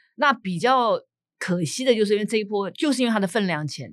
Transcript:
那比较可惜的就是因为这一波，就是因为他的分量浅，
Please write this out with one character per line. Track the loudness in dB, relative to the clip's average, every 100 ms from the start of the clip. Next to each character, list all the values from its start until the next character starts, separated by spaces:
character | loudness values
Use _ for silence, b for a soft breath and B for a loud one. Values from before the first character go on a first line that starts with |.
| _ 0
那 | 2
比 | 2 -2 0
较 | 2 4 2 0 -4 _ _ -10
可 | -4 -2
惜 | -2 0 2
的 | 2
就 |
是 | 2
因 | 0
为 | 0
这 | -2
一 |
波， | -2 -4 -6
就 | -2 0
是 | 2
因 | 2
为 |
他 | 2
的 | 0
分 | 0 0
量 | -2 -4
浅， | -8 -14